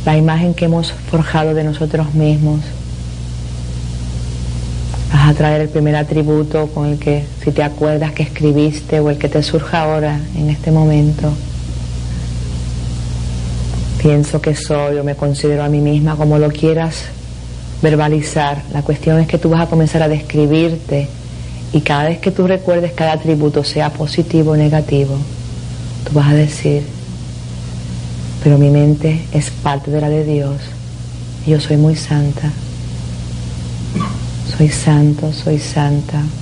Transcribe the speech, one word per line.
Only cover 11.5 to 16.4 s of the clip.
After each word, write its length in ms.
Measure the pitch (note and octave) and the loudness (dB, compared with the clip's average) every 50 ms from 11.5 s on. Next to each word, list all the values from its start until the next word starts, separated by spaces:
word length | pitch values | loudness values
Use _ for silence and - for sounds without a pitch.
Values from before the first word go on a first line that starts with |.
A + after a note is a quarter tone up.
| - - - - - - - - - - - - - - - - - - - - - - - - - - - - - - - - - - - - - - - - - - - - - - - - - - | -6 -6 -6 -6 -6 -6 -6 -6 -6 -6 -4 -4 -4 -4 -4 -4 -4 -4 -4 -4 -4 -4 -4 -4 -4 -4 -4 -4 -4 -4 -4 -4 -4 -2 -2 -2 -2 -2 -2 -2 -2 -2 -2 -2 -2 -2 -2 -2 -2 2
Pienso 380 | - D3+ D3 D3 D3 - - D3+ | 4 4 4 4 2 2 0 0
que 160 | - D#3+ D3+ | 0 0 -2
soy 420 | - - - D#3 D3 D3 C#3+ D3 C#3+ | -2 -2 -2 -2 0 0 0 0 0
o 60 | C#3+ | 0
me 100 | C#3+ C#3+ | -2 -2
considero 480 | C#3+ D3+ C#3+ C#3+ C#3 - D3 D3 D3 | 0 0 -2 0 0 0 0 2 2
a 60 | D3 D3 | 0 0
mí 120 | D3 D3 | 2 2
misma, 360 | D3 D3 D3 D3 D3+ D#3 D#3 | 2 2 2 2 2 2 2
como 200 | D3+ D3+ D3+ D3+ | 2 2 4 4
lo 120 | D3+ | 4